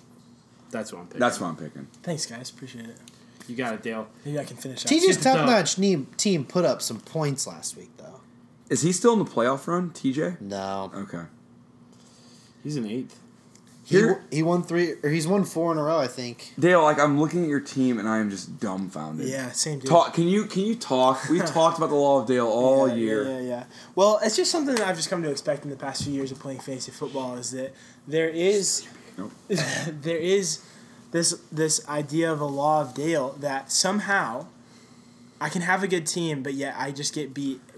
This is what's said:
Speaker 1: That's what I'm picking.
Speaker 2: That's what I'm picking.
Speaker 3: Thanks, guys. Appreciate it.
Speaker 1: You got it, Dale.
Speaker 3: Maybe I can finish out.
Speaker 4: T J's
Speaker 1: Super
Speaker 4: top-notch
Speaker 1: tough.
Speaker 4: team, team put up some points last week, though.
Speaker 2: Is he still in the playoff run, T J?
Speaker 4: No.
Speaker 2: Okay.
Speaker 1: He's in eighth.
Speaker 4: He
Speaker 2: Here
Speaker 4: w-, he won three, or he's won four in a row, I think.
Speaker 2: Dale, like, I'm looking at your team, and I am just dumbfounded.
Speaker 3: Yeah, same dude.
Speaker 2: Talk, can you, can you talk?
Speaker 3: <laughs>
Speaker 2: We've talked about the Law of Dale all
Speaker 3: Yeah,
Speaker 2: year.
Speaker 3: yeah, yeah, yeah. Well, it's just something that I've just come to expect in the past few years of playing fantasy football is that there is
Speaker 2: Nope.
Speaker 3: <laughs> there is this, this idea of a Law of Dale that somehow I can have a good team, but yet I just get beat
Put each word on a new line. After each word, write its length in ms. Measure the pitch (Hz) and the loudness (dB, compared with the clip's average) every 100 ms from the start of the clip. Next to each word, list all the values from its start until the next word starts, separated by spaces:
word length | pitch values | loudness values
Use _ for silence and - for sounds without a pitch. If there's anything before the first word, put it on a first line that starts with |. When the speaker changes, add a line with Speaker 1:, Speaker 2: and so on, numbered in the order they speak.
| - - - - _ - - | -20 -20 -20 -20 _ -20 -12
Speaker 1:
That's 200 | 117 107 | -10 -8
what 100 | 87 | -12
I'm 40 | 87 | -14
picking. 140 | - | 0
Speaker 2:
That's 200 | 120 - | 0 0
what 80 | 90 | -6
I'm 60 | 80 | -8
picking. 320 | 76 69 69 - | -12 -14 -18 -14
Speaker 3:
Thanks, 240 | - 156 - | -8 -6 -6
guys. 240 | 233 127 | -10 -16
Appreciate 360 | - 131 233 226 | -16 -18 -16 -16
it. 120 | 247 - - - - - | -18 -20 -20 -20 -20 -10
Speaker 1:
You 80 | 120 | -6
got 200 | 123 107 | -4 -4
it, 80 | |
Dale. 240 | 117 113 107 - 143 | -6 -8 -10 -14 -8
Speaker 3:
Maybe 140 | 147 | -8
I 40 | |
can 140 | 135 123 | -8 -10
finish 260 | 135 127 - | -12 -8 0
out. 40 | |
Speaker 4:
T 100 | 320 | 4
J's 180 | 370 - | 4 4
Speaker 1:
Super 180 | 262 - | 4 4
Speaker 4:
top-notch 380 | 277 220 156 - | 6 4 2 2
Speaker 1:
tough. 60 | |
Speaker 4:
team, 240 | 196 170 127 - | 2 2 -2 -2
team 280 | 208 170 131 | 0 0 0
put 200 | 180 165 | 2 2
up 160 | 120 | 0
some 180 | - 110 | -4 -8
points 460 | - 160 147 135 - | -8 -4 -2 -2 -6
last 320 | 82 - - | -8 -12 -12
week, 140 | - - | -18 -20
though. 240 | - - - - - - - | -20 -20 -20 -20 -20 -20 -2
Speaker 2:
Is 120 | 127 | 0
he 100 | 160 | 2
still 220 | 175 240 | 4 4
in 60 | 226 | 4
the 60 | 147 | 2
playoff 420 | - 120 135 - | 2 2 0 -2
run, 240 | 175 175 | -4 -4
T 200 | - 135 | -4 -2
J? 260 | 135 170 180 | -2 -2 -4
Speaker 4:
No. 500 | 101 98 98 98 95 95 | -8 -6 -6 -6 -8 -10
Speaker 2:
Okay. 280 | 98 87 82 - - - - - - - - - - - - - | -10 -12 -14 -18 -20 -20 -20 -20 -20 -20 -20 -20 -20 -20 -20 -16
Speaker 1:
He's 120 | 147 147 | -8 -6
in 100 | 107 | -4
eighth. 300 | 120 - - - - - - - - | -6 -8 -16 -20 -20 -20 -20 -20 -20
Speaker 4:
He 120 | - 185 | 2 6
Speaker 2:
Here 100 | 196 | 6
Speaker 4:
w-, 180 | 190 - | 4 0
he 120 | 151 | 0
won 180 | 160 175 | 2 2
three, 320 | 175 170 175 - | 2 0 0 0
or 60 | 147 | 0
he's 180 | 160 156 | 0 2
won 160 | 196 | 2
four 280 | 185 160 165 | 2 0 0
in 80 | 156 | 0
a 40 | |
row, 140 | 151 165 | 2 2
I 80 | 127 | 0
think. 480 | 131 123 117 - - | -4 -10 -10 -12 2
Speaker 2:
Dale, 260 | 165 180 | 6 8
like, 160 | 151 151 | 6 6
I'm 200 | 147 143 | 4 4
looking 220 | 151 175 | 2 0
at 60 | 160 | 0
your 100 | 143 | -2
team, 380 | 143 135 127 117 | -2 0 2 2
and 100 | 107 | 0
I 120 | 110 | 0
am 100 | 107 | 0
just 300 | 95 - - | -4 -10 -6
dumbfounded. 680 | 107 95 92 - 78 78 131 | -4 -4 -6 -8 -8 -6 -6
Speaker 3:
Yeah, 240 | 135 127 | -6 -6
same 280 | - 160 143 | -4 -4 -4
dude. 100 | 131 | 4
Speaker 2:
Talk, 240 | 170 165 | 6 6
can 140 | - 170 | 2 2
you, 180 | 202 208 | 2 0
can 160 | 185 | -2
you 140 | 208 233 | -2 -2
talk? 520 | - 131 127 - - | 0 4 6 4 2
Speaker 3:
<laughs> 20 | |
Speaker 2:
We've 140 | 170 | 0
talked 340 | 170 151 160 160 | 2 4 4 4
about 100 | 160 | 2
the 60 | 147 | 4
Law 260 | 143 139 | 4 4
of 60 | 117 | 4
Dale 180 | 123 117 | 2 2
all 420 | 113 127 135 135 | 4 6 6 4
Speaker 3:
Yeah, 60 | |
Speaker 2:
year. 300 | 117 110 107 | 2 0 0
Speaker 3:
yeah, 60 | 135 | 0
yeah, 100 | 131 | -4
yeah. 220 | 127 120 - - - - | -6 -6 -10 -18 -6 4
Well, 240 | 202 214 | 4 4
it's 120 | - - | 2 0
just 160 | 359 | 0
something 240 | 339 285 240 | 0 0 0
that 120 | 196 | 0
I've 80 | 170 | -2
just 140 | 156 | -4
come 140 | 175 | -2
to 80 | 156 | -2
expect 320 | 139 - 147 | -4 -4 -4
in 80 | 147 | -6
the 40 | 135 | -10
past 280 | 139 131 | -10 -6
few 100 | 147 | -4
years 180 | 139 135 | -4 -6
of 80 | 131 | -8
playing 200 | 139 131 | -10 -10
fantasy 320 | - 131 127 | -10 -10 -10
football 440 | - 139 135 127 123 | -10 -8 -6 -6 -8
is 140 | 117 | -8
that 220 | 127 131 - - - - | -8 -8 -12 -20 -20 -4
there 220 | 156 160 | 0 0
is 580 | 160 185 208 185 - - - - - | 2 2 2 2 -2 -6 -18 -18 -14
Speaker 2:
Nope. 140 | 98 - | -14 -14
Speaker 3:
<laughs> 80 | - | -4
there 680 | 180 147 - 156 151 151 170 | -2 -2 -4 -6 -6 -4 -2
is 460 | 175 196 180 - - - - - - | 2 2 0 -6 -12 -20 -20 -20 -4
this, 320 | 170 160 170 - | 0 0 -2 -8
this 340 | 156 156 156 - | -2 0 0 -2
idea 420 | 147 143 156 165 | -6 -2 0 0
of 80 | 151 | 0
a 60 | 147 | -4
Law 360 | 139 147 156 | 0 2 2
of 120 | 131 | 0
Dale 360 | 123 156 160 127 143 | -4 -2 0 -2 -4
that 320 | 143 135 135 | -4 -4 -2
somehow 760 | - 185 208 196 196 131 123 160 - - - - - - - - - | 0 2 0 0 0 0 -4 -10 -18 -20 -20 -20 -20 -20 -20 -20 -8
I 80 | 151 | -6
can 140 | 180 | -2
have 180 | 175 190 | 0 0
a 60 | 190 | 2
good 180 | 180 156 | -2 -2
team, 380 | 180 165 143 | -4 -2 -4
but 100 | 135 | -6
yet 220 | 139 139 113 | -6 -6 -6
I 140 | 139 | -6
just 220 | 139 147 151 | -6 -6 -6
get 180 | 135 | -8
beat 260 | 135 139 131 - | -6 -6 -6 -12